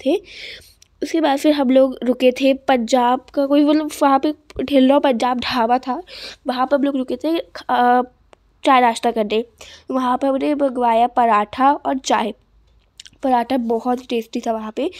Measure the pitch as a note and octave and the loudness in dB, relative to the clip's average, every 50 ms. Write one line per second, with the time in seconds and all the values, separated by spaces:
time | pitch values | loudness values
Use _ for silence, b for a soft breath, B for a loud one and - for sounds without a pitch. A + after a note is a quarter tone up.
0 | - C4 E4 G#4 - B B B B B B B B B B B B _ _ _ | -2 -2 -2 -2 -2 B B B B B B B B B B B B _ _ _
1 | - - - E4 D#4 D4 C4+ C#4+ - D4+ D4+ C#4+ C#4 B3 C4 C4 C4+ C4+ B3+ - | -8 -4 -2 0 0 0 0 0 2 2 2 2 2 2 4 4 4 2 0 -2
2 | - A#3+ B3 - C4+ B3+ B3 B3+ C4+ C4+ C4+ C4+ - - C4+ B3+ A3+ A3 - B3+ | -4 -4 0 2 2 2 2 2 2 0 0 0 0 0 0 0 0 0 0 2
3 | A#3+ A#3+ B3+ B3+ - - - D4 C#4 C#4 C#4+ D4 D4 C#4+ D4+ D#4 D#4 D4+ - - | 2 2 0 -2 -4 -6 -4 -4 -2 2 2 2 4 4 2 0 0 -4 -4 0
4 | D4+ C#4 C4+ C4+ C4+ D4+ D4+ - _ - - - C4 C4 C#4+ C4+ C4 C4 C#4 D4 | 2 2 2 2 0 -2 -4 -6 _ -14 -10 -8 -4 0 2 4 4 4 4 4
5 | D#4 C#4+ B3+ A3 B3+ B3 B3+ B3 - - B3 B3+ A3+ A3+ A#3+ B3+ B3+ C4+ B3 D#4+ | 4 2 2 0 -2 -2 -4 -4 -6 -4 -4 -2 0 0 0 -2 -2 -4 -8 -8
6 | F4+ B B B B B B B B C#4 B3+ B3 C4 C4 C#4+ C#4 C4+ C#4+ C#4 C4 | -8 B B B B B B B B -6 -4 -4 -2 0 0 0 0 0 -2 -2
7 | B3+ - B3+ B3 - D4+ E4 E4+ - - - - - - B3+ B3 B3 B3 B3 B3 | -4 -4 -6 -6 -4 -4 -4 -4 -6 -8 -14 -12 -6 -4 0 0 2 2 2 2
8 | B3 B3+ _ _ _ _ _ _ _ _ _ _ - D4 C4+ B3+ B3 A#3 A3+ - | 0 -2 _ _ _ _ _ _ _ _ _ _ 0 2 4 4 4 2 0 0
9 | - A#3+ A#3 A3+ G#3+ G3+ G#3+ A3 A#3+ - _ - B B B B B B C4 C4 | -2 -2 -2 -2 -2 -2 -2 -4 -4 -6 _ -20 B B B B B B -4 -4
10 | B3+ B3 B3+ B3+ C#4 C#4 C4+ C4+ C#4 D4 D4 C#4+ C#4+ C#4 A#3+ B3 B3 A#3 A3+ A3+ | -2 -2 -2 -2 0 -2 -2 0 0 -2 -2 0 -2 -2 -2 0 0 2 2 2
11 | A#3+ B3 - B3+ A#3+ A#3 G#3+ G#3 G#3 G#3 - - C4 C#4 C#4+ F4+ - C#4 C#4 C4 | 2 2 2 2 2 2 2 2 0 -2 -2 0 2 2 2 2 -2 -6 -6 -4
12 | - - A#3+ G#3+ A3 G#3 G#3+ _ _ _ _ _ _ _ _ _ _ _ _ - | -2 -2 -2 -2 -2 -4 -8 _ _ _ _ _ _ _ _ _ _ _ _ -20
13 | - - _ _ - C4+ B3+ A#3+ A#3 A#3 B3+ C#4 A#3 A3+ A#3 A3+ - B3+ B3 B3+ | -20 -20 _ _ -2 0 0 0 0 0 -2 -4 -2 -2 -4 -4 -2 -4 -4 -4
14 | B3+ - B3+ A3+ A3 - - A#3+ A3+ B3+ A3 A3 A3 A3 - - C4 F#4 B | -6 -6 -6 -6 -6 -6 -8 -8 -6 -6 -6 -6 -8 -10 -8 -6 -6 -6 B